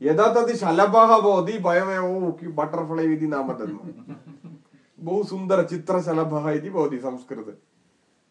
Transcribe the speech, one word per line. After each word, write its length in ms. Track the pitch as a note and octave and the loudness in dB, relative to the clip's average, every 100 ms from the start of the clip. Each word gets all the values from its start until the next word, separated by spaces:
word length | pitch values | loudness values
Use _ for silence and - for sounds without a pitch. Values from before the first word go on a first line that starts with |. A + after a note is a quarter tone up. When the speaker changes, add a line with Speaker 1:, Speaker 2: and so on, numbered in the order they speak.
Speaker 1:
यदा 320 | C#3 E3 A3 | 0 4 4
तद् 220 | A#3 A#3 A3 | 4 2 0
शलभः 640 | F3+ E3 G3+ A3+ A3+ A3 | 0 2 6 6 8 6
भवति, 380 | G3+ F#3+ F3 A3 | 6 2 0 -2
वयमेव, 720 | F3+ F3 F#3+ F#3 F3+ F#3 F3 | 0 2 0 -2 -2 -2 -4
"ओ, 40 | |
कि 160 | D#3+ E3+ | -6 -8
बटर्फ्लै" 640 | D3+ D3+ E3 D#3+ D#3+ D#3+ | -6 -4 -6 -6 -2 0
इति 140 | D#3 D#3 | 0 -2
नाम 260 | C#3+ C3 | -2 -4
दद्मः। 600 | A#2 G#2 G#2 F3 - - D3+ E3 - E3 D#3+ _ _ _ _ | -6 -10 -10 -14 -18 -18 -18 -20 -20 -20 -20 _ _ _ _
Speaker 2:
<laughs> 0 | |
Speaker 1:
बहु 240 | E3 G3 | -4 -4
सुन्दरचित्रशलभः 1300 | G3+ F#3+ F#3 F#3+ E3 E3+ E3+ F3+ E3+ D#3+ D3+ D3+ D3+ | -4 -6 0 2 2 -4 -2 -2 0 -2 -2 -2 -2
इति 200 | D3+ F3+ | -4 -2
भवति 280 | F#3 C#3+ B2+ | -2 -2 -4
संस्कृते। 760 | C3 B2+ - A2+ G#2+ G2+ _ _ _ _ _ _ _ | -8 -10 -12 -14 -14 -18 _ _ _ _ _ _ _